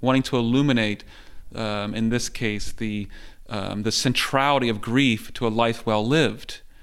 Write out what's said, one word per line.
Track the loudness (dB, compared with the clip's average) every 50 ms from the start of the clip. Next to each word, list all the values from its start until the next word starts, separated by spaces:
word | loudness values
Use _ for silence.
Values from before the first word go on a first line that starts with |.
| 0
wanting | 2 2 2 2
to | 2 0
illuminate, | 0 2 4 4 4 4 4 4 2 2 0 -2 -4 -8 -18 -20 -20 -20 -16 -14 -14 -14 -12 -8
um, | -6 -4 -4 -4 -4 -4 -4 -2
in | 0 0 0
this | 0 0 -2 -2
case, | -6 -4 -2 -2 -2 -2 -2 -4
the, | -4 -4 -4 -4 -4 -4 -6 -8 -10 -16 -16 -18 -18 -18 -14 -8
um, | -6 -6 -4 -4 -4 -2 -2
the | -2 0
centrality | 0 0 2 2 0 0 0 2 2 4 4 4 4 2 2
of | 0 -2
grief | -2 0 2 4 4 4 4 2 -2 -8 -8
to | -2 -2
a | 0
life | 2 2 2 2 2 0 0
well | 0 0 2 2
lived, | 2 4 4 4 2 0 -4 -10 -14 -14 -14 -14 -20 -20 -20